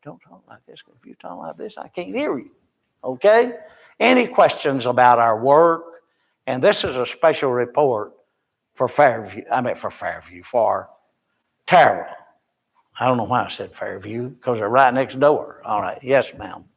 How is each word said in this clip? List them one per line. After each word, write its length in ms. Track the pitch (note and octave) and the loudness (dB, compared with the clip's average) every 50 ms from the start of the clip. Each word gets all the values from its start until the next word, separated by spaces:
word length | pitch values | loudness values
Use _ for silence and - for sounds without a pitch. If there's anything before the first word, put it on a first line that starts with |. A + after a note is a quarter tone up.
| _ | _
Don't 160 | D3 D3+ - | -20 -20 -20
talk 220 | _ D3 - F#3+ _ | _ _ -20 -20 _
like 180 | _ A2+ A2 _ | _ -20 -20 _
this, 160 | _ - - | _ -20 -20
cause 140 | - _ _ _ | -20 _ _ _
if 60 | _ | _
you 100 | - - | -20 -20
talk 240 | _ _ - - - | _ _ -18 -16 -16
like 180 | - E2 - | -14 -16 -14
this, 200 | D#3 - A3 F#3+ | _ -14 -16 -14
I 100 | - - - | -16 -18 -16
can't 260 | _ - F3 F#3 F#3+ | _ -14 -12 -10 -8
hear 220 | A3+ C#4+ D4+ F#3 | -6 -6 -4 -6
you. 140 | C3+ - - _ _ _ _ _ _ _ _ _ _ _ | -8 -10 -14 _ _ _ _ _ _ _ _ _ _ _
Okay? 500 | - C3 B2 - G3 G#3+ A3+ A#3+ B3 B3 - - - - _ - - _ _ | -10 -10 0 2 4 4 4 4 0 -2 -12 -18 -20 -20 _ -20 -20 _ _
Any 280 | G#3+ A#3 B3+ B3+ A#3+ | 2 2 4 4 2
questions 580 | - - - G3 D3+ - - - D3+ C#3 C3+ A#2 | 0 2 4 4 4 4 0 -4 -2 -2 -2 -2
about 340 | B2 B2 A#2+ B2 B2 B2 A#2 | -2 2 4 6 6 6 6
our 180 | A#2 A#2 A2+ A2 | 4 2 2 0
work? 440 | A#2 C3 C#3 D3+ E3 E3+ E3 E3 E3 - - - _ _ _ _ _ _ _ _ _ | 2 4 6 6 6 4 4 0 -4 -14 -20 -20 _ _ _ _ _ _ _ _ _
And 160 | - B2+ B2+ C3 | -8 -6 0 2
this 200 | F#3+ G#3 G3+ - | 2 2 2 -2
is 120 | F#3+ C#3 | -6 -4
a 100 | B2+ B2 | -4 -6
special 460 | A#2 - - - E3 D#3 D3+ - C#3 | -6 -6 -2 0 0 0 2 -2 -2
report 640 | B2 B2 A#2+ A#2+ B2 - D3+ C#3 B2 G#2+ G#2 - _ _ _ _ _ _ _ _ _ _ _ _ _ | -2 -2 -2 -2 -2 0 0 0 0 -2 -6 -10 _ _ _ _ _ _ _ _ _ _ _ _ _
for 140 | - C3 | -6 -4
Fairview, 560 | A#2+ - - D3 C#3 A#2 A2+ A2 G2 F#2+ G#2+ - - | -4 2 4 4 4 4 0 -8 -12 -14 -16 -10 -4
I 100 | - B2 | -4 -4
mean, 140 | B2+ A#2+ G#2+ | -2 -4 -6
for 160 | - - G#2+ | -6 -8 -12
Fairview, 520 | - - - F2+ E2+ E2 E2+ - F#2 F2 F2+ | -10 -10 -10 -10 -10 -10 -14 -20 -20 -20 -20
for 460 | - - B2 A2+ G#2 G2 G2 F#2 - - _ _ _ _ _ _ _ _ _ _ _ _ _ _ | -6 -2 0 2 2 0 -2 -4 -10 -18 _ _ _ _ _ _ _ _ _ _ _ _ _ _
Terrell. 420 | - - F3+ D#3 B2 G2+ F#2 - - - - - _ _ _ _ _ _ _ _ _ _ _ _ _ _ - | 2 6 6 6 6 4 0 -6 -12 -16 -20 -20 _ _ _ _ _ _ _ _ _ _ _ _ _ _ -4
I 60 | A#2 | -2
don't 120 | B2 B2+ | -2 -2
know 80 | B2 A2 | -2 -2
why 200 | - B2+ B2 G#2 | -2 -2 -4 -4
I 40 | F#2+ | -4
said 260 | - - - F#2 - | -8 -12 -14 -14 -14
Fairview, 600 | - - G2+ F#2+ F#2+ F#2+ G#2 G#2+ A#2 A#2+ B2+ C#3 _ | -12 -12 -12 -12 -12 -12 -12 -10 -10 -10 -12 -14 _
cause 180 | _ - B2 A2+ | _ -6 -4 -4
they're 100 | G#2+ G2+ | -4 -2
right 240 | A2+ C3 C#3 C3 B2 | 2 2 2 4 2
next 260 | B2+ C3+ A#2+ - C3 | 0 -4 -4 -4 0
door. 420 | C3+ D3 D3+ A2 - - - - - | 2 2 2 2 -2 -8 -16 -20 -10
All 160 | - A2 G#2 | -6 -6 -4
right. 180 | G2 F2+ - - | -4 -6 -8 -10
Yes, 320 | - B2 C3+ C3+ A#2+ - - | -6 -2 0 0 0 -2 -8
ma'am. 280 | - G#2 F#2+ F2+ - - _ _ | -18 -18 -16 -18 -18 -20 _ _